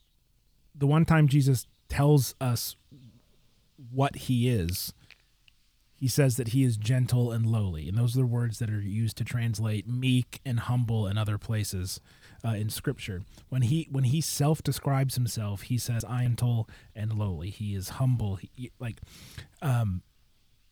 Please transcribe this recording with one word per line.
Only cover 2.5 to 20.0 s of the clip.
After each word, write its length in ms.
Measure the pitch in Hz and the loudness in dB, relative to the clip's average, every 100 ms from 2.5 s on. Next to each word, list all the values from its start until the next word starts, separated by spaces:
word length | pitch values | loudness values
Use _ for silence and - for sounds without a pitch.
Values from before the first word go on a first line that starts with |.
| 120 - - _ 139 123 - _ _ _ _ _ - 120 | -2 -4 -12 _ -20 -20 -20 _ _ _ _ _ -20 -8
what 240 | 127 139 - | -2 -2 -2
he 320 | - 123 123 | 0 2 4
is, 440 | 117 85 95 - - - - _ _ _ _ _ _ _ | 2 0 -4 -8 -12 -20 -20 _ _ _ _ _ _ _
he 140 | - 131 | -4 -2
says 280 | - 135 117 | 4 4 2
that 120 | 113 | 0
he 160 | 131 | 2
is 120 | 127 107 | 2 2
gentle 540 | 107 127 123 123 120 | 0 2 2 2 2
and 140 | 113 113 | 0 2
lowly. 420 | 113 98 78 73 | 2 0 -4 -2
And 80 | 107 | 0
those 200 | 120 127 | 2 2
are 40 | |
the 60 | 127 | 0
words 320 | 120 117 110 | 0 -2 -4
that 100 | 110 | -4
are 100 | 107 | -4
used 360 | 101 107 113 - | -4 -2 -2 -4
to 60 | |
translate 640 | 113 123 117 104 110 107 107 | -6 -2 -2 -2 -2 -2 -4
meek 520 | 123 131 127 - - | -2 2 2 0 -8
and 160 | 127 117 | -4 -4
humble 460 | - 123 117 113 98 | 0 0 0 0 0
in 100 | 110 | 0
other 220 | 104 101 | -2 -4
places, 640 | - 107 104 92 92 - _ - - - | -4 -4 -2 -4 -6 -10 _ -20 -20 -8
uh, 60 | 117 | -6
in 180 | 104 110 | -4 -4
Scripture. 540 | - 147 127 - 92 - - - | -4 -6 -6 -8 -10 -10 -18 -6
When 140 | 127 | 0
he, 240 | 120 160 - | 2 2 0
when 140 | 135 | 0
he 160 | 123 160 | 2 2
self-describes 960 | - - 147 160 - - 143 135 135 | 0 0 2 2 0 -2 0 0 0
himself, 480 | 127 117 - 104 98 | 0 -2 -2 -6 -6
he 160 | - 123 | -4 -4
says, 260 | - 117 | -2 -4
"I 200 | - 123 | -4 -2
am 60 | 123 | 0
gentle 360 | 117 123 117 - - - | 0 0 0 -2 -10 -18
and 180 | - 107 | -8 -4
lowly." 340 | 104 104 80 92 | -2 -2 -4 -8
He 240 | - 104 | -8 -6
is 160 | 98 90 | -6 -6
humble. 460 | - 131 120 104 92 | -2 0 0 -2 -6
He, 360 | - - 123 - | -10 -14 -16 -10
like, 220 | 117 - - - - - - - | -10 -10 -16 -20 -18 -18 -18 -6
um, 400 | 156 120 107 90 | -2 0 0 -4